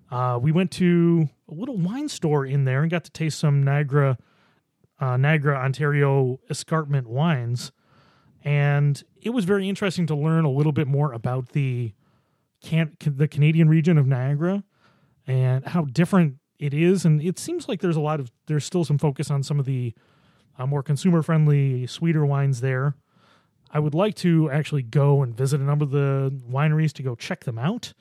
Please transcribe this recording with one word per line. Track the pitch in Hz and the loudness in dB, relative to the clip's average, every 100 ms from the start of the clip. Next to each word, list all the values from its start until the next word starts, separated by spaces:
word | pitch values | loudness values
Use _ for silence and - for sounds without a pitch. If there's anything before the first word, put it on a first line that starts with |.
| _ | _
Uh, | 123 127 123 | -2 -2 0
we | 147 | 2
went | 165 190 | 2 0
to | - 175 175 170 170 151 - - | 0 2 4 4 4 0 -4 -16
a | |
little | 160 269 208 | -10 -8 -4
wine | 180 262 302 | -4 -4 -8
store | - 160 147 131 | -4 0 0 0
in | 139 131 | 0 0
there | 131 | 0
and | 160 | 0
got | 170 | -2
to | - | -6
taste | - 160 - | -6 -6 0
some | 151 143 | 2 2
Niagara, | 139 143 143 143 135 123 _ _ _ _ _ _ _ _ | 2 0 0 2 2 0 _ _ _ _ _ _ _ _
uh, | 131 127 | -2 2
Niagara, | 143 156 143 139 | 2 2 0 0
Ontario | 135 131 151 147 139 139 127 131 - | -2 -2 0 2 2 2 0 -4 -8
escarpment | 143 - 160 143 139 113 | -10 -4 -4 -2 -4 -2
wines. | 123 170 131 117 120 - - _ _ _ _ _ _ | -2 0 0 -2 -6 -8 -18 _ _ _ _ _ _
And | 143 147 143 143 143 135 - _ | -2 0 2 2 0 -2 -8 _
it | 220 | -4
was | 247 175 | -2 0
very | 202 190 | 0 -2
interesting | 190 196 180 156 | -2 -4 -2 -2
to | 147 | -2
learn | 160 165 151 | 0 2 2
a | |
little | 135 156 | 2 0
bit | 147 135 | 0 0
more | 139 147 | 0 -2
about | 117 127 131 123 | -4 -4 -6 -4
the | 156 135 123 113 - _ _ _ _ _ _ | -4 -2 -4 -6 -10 _ _ _ _ _ _
can-, | - 160 160 - | -4 -2 -2 -4
ca-, | 151 | -6
the | 135 151 | -2 -2
Canadian | 139 151 160 156 | 2 2 4 4
region | 160 160 151 | 4 4 4
of | 131 | 2
Niagara | 127 131 147 175 202 - _ _ _ _ _ - | 0 -2 -2 -2 -4 -8 _ _ _ _ _ -4
and | 131 127 131 - | 0 0 0 -2
how | 175 147 | -2 0
different | 135 175 190 151 127 _ _ | 0 2 4 2 -2 _ _
it | 147 | -4
is. | 147 175 190 170 | 2 2 4 4
And | 151 | 2
it | 175 - | 0 -6
seems | 320 349 - | -6 -6 -6
like | 202 | -4
there's | 180 160 | -2 0
a | |
lot | 151 156 | -2 -4
of, | 123 - - | -8 -14 -4
there's | 151 - | -4 -2
still | 180 156 | -2 0
some | 143 | 0
focus | 151 131 147 | 0 -2 -4
on | 139 | -4
some | 135 147 | -2 -4
of | 135 | -2
the, | 131 120 - _ _ _ _ _ - | -4 -6 -10 _ _ _ _ _ -8
uh, | 131 | -4
more | 143 | -4
consumer-friendly, | - 143 190 170 151 160 151 143 135 127 123 | -2 0 2 2 2 2 4 4 2 -2 -6
sweeter | - 170 156 143 | -4 0 2 2
wines | 139 139 120 | 0 0 0
there. | 131 127 143 - _ _ _ _ _ _ _ | -2 -2 -2 -4 _ _ _ _ _ _ _
I | 151 | -4
would | 151 | 0
like | 156 214 - | 0 0 0
to | 175 160 156 | 2 2 2
actually | 147 - 143 | -2 -2 -4
go | 117 143 143 139 | 0 2 4 4
and | 123 113 | 2 -2
visit | 135 139 | -2 0
a | |
number | 139 147 143 | 0 0 0
of | |
the | 143 139 135 135 135 120 | 0 0 0 -2 -6 -6
wineries | 131 156 156 156 | -2 2 2 0
to | - | -2
go | 131 117 | -8 -8
check | - 180 | -8 -8
them | - 113 | -6 -4
out. | 151 240 - - | -4 -4 -10 -18